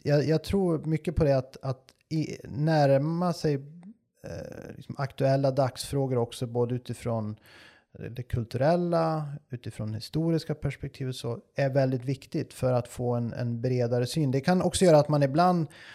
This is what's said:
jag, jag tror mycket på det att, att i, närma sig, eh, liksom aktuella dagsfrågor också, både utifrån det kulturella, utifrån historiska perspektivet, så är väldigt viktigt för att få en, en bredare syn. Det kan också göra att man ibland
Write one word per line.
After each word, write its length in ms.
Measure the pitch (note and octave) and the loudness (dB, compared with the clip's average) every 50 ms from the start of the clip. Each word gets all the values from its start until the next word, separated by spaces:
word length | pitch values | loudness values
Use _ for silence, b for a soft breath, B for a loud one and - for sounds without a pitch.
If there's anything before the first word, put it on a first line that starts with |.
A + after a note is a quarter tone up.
jag, 220 | - - C#3+ C#3+ C3 | -2 0 2 2 2
jag 200 | C#3 D#3+ D#3 - | 2 0 0 0
tror 340 | - - G3+ F#3+ F3 E3 - - | -2 -2 0 0 0 0 -2 -2
mycket 320 | D#3 D#3+ D3+ - F3+ D3+ | -2 -2 -2 -2 -2 0
på 80 | - E3 | 2 2
det 80 | C#3 C#3 | 4 4
att, 200 | C3 B2+ - - - | 2 0 -4 -10 -10
att 220 | - C3+ B2+ - _ _ - _ _ - | -6 -6 -6 -8 _ _ -20 _ _ -6
i, 280 | D#3 D#3+ D3 - - - - | -4 -4 -4 -4 -6 -10 -12
närma 880 | - - C#3+ D3+ D#3+ D#3+ D3+ C#3+ C#3 C#3 C3+ C#3+ D#3+ E3 E3+ F3+ F3+ | -8 -4 -2 0 2 4 6 6 6 6 4 2 0 0 0 0 -2
sig, 220 | E3 - - D#3 C#3+ C#3 C#3+ C#3+ D#3+ F3 F3 G3+ A#3 _ _ _ _ _ - | -2 0 0 -2 -2 -2 -4 -10 -18 -20 -20 -20 -20 _ _ _ _ _ -14
eh, 500 | - F2 - - - - - - - - | -12 -10 -10 -10 -12 -12 -14 -14 -16 -16
liksom 180 | - - - - - | -16 -14 -12 -8 -8
aktuella 520 | C#3+ C3 - - C#3 C3+ C3+ C#3 C#3 C3+ | -8 -6 -2 0 2 4 4 4 2 2
dagsfrågor 680 | C3 C#3 C3+ B2 - - - - C#3 C#3 C3+ B2+ C3 A#2+ | 2 2 2 0 0 -6 -8 -4 -2 -2 0 0 0 0
också, 280 | A#2 A#2 - - B2+ | 0 -2 -4 -6 -6
både 280 | A#2 A#2 A#2+ A#2+ A#2 B2+ | -4 0 0 0 0 -2
utifrån 640 | B2 B2 - A2 - - A#2 A2+ A2 G#2+ G#2+ G#2+ - B B B B B B B B B B - - - G#2+ | -4 -6 -8 -10 -6 -4 -4 -4 -2 -4 -6 -8 -12 B B B B B B B B B B -16 -12 -12 -10
det 120 | A#2 B2+ | -10 -10
kulturella, 1040 | B2 - - B2 A2+ - - A#2 C3 D#3 F3 F3+ F3 E3+ E3+ E3 D#3+ D#3+ D#3+ D#3 D3+ C#3+ C#3+ - _ - | -8 -4 -4 -4 -4 -4 -2 0 2 2 2 2 0 0 0 0 0 0 -2 -2 -4 -6 -10 -12 _ -12
utifrån 440 | C3 A#2+ - - - - A2 G#2+ A2 | -12 -12 -10 -10 -8 -8 -6 -6 -6
historiska 600 | A2 - - - D#3 E3 E3 E3 D#3 D#3+ - D3 | -8 -8 -6 -4 -2 0 0 0 0 -2 -4 -6
perspektivet, 600 | - - C#3+ C3 - - C#3 - - C#3 B2+ B2+ | -4 -4 -6 -6 -6 -10 -12 -8 -8 -8 -6 -6
så 220 | - - A#2+ A#2 G#2 - _ - | -6 -6 -8 -8 -8 -10 _ -4
är 140 | - C#3 C3+ | -2 0 2
väldigt 340 | B2+ C#3 C3+ C3 C3+ B2 A#2+ | 2 2 2 2 0 -2 -2
viktigt 480 | C3+ C#3 - - - - D#3+ B2+ - - | -4 -6 -6 -6 -6 -6 -6 -6 -6 -6
för 180 | - C3 B2+ | -2 0 0
att 160 | B2+ B2 - - | 2 0 -2 -4
få 260 | - - A#2+ A#2+ A#2+ | -6 -4 -2 -2 0
en, 180 | A#2+ A#2+ A2+ | 0 -2 -4
en 280 | - - A#2+ A#2+ A#2+ A#2 | -4 -4 -4 -4 -4 -2
bredare 460 | A#2 B2+ B2+ B2 A#2+ A2+ B2 B2 B2+ | -2 0 0 2 0 2 0 0 0
syn. 240 | B2+ - E3 D3+ C3 | 0 0 0 0 2
Det 100 | B2 C#3 | 2 0
kan 220 | C#3 F3 F#3 F#3 | 2 2 2 2
också 220 | - F3+ - - F#3+ | 2 2 2 4 6
göra 140 | F3+ D#3 D3 | 8 8 8
att 100 | C#3+ - | 6 6
man 140 | D3+ C#3+ | 4 2
ibland 440 | C#3 C3+ C3+ D#3+ F3 F#3 F3+ E3+ D#3 - B B B B | 2 4 4 4 4 4 4 2 0 -2 B B B B